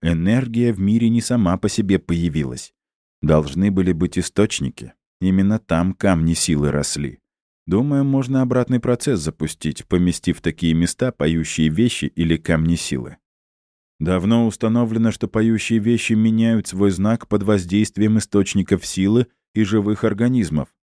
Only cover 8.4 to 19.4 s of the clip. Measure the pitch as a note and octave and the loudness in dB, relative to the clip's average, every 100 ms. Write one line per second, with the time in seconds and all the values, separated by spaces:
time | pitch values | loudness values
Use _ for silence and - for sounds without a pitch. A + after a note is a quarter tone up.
8.4 | B2+ B2+ A#2+ B2+ B2+ A#2+ - F#2 D2+ - | 0 0 0 0 0 -2 0 -2 -4 -6
9.4 | D#2 - D#2 C#2+ - F2+ F2 E2+ - E2 | -8 -4 -6 -6 -2 0 2 0 -2 -2
10.4 | E2+ D#2 E2+ D#2+ E2+ - B2+ - D2+ E2 | -4 -2 0 2 0 -2 -4 -2 0 0
11.4 | D#2 - D#2 D#2+ A#2+ - - - E2 D#2+ | -2 0 0 2 0 -2 -6 -4 -2 -2
12.4 | - E2 D#2+ E2+ - C2+ A#1+ - _ _ | 0 0 0 -2 -2 -6 -8 -16 _ _
13.4 | _ _ _ _ _ _ D#2+ F#2 F#2+ A#2 | _ _ _ _ _ _ -2 0 2 2
14.4 | A#2 - A2+ A#2 A#2 A2+ A2+ - G#2+ A2+ | 0 -2 -2 0 0 0 0 -2 -4 0
15.4 | A2+ A2 - A2+ G#2+ A#2 - A2 A2 A2 | 2 0 0 0 2 0 2 2 2 2
16.4 | A2+ A2+ - F#2 G2+ F2+ G2+ A2+ - G#2 | 2 0 -2 0 0 2 0 -2 -2 -2
17.4 | G2+ G#2 F2 G2+ G#2+ - G#2+ A2 - G2+ | 2 0 2 0 0 0 2 2 0 0
18.4 | F#2+ G2+ F2+ F#2 - - F#2+ A#2 B2 _ | 0 -2 0 -2 -2 -2 2 2 0 _